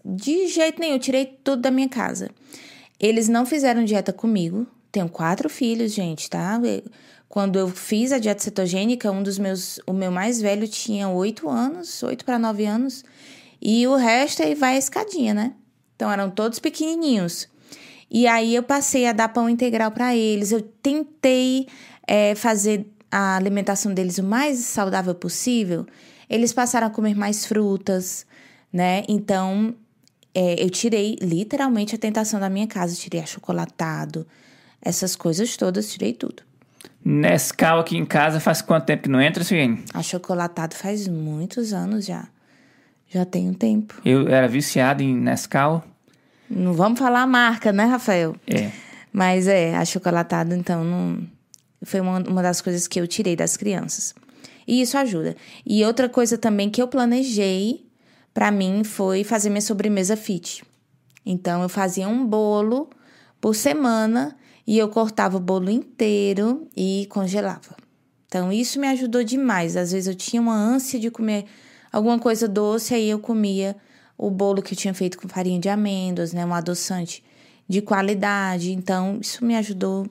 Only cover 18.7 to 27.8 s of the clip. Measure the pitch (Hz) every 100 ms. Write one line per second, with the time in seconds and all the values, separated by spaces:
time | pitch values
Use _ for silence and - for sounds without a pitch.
18.7 | 285 277 269 240 220 226 233 233 233 247
19.7 | 226 220 220 247 240 220 208 202 226 214
20.7 | _ 277 294 294 - 262 254 254 262 262
21.7 | - - - - 208 208 208 233 220 202
22.7 | 208 208 - _ 196 196 190 196 202 202
23.7 | 196 208 190 180 180 190 233 294 254 233
24.7 | - 196 190 185 175 175 - 247 240 185
25.7 | 165 - - - - - 220 233 247 240
26.7 | 240 226 220 214 202 202 208 - 214 208
27.7 | 196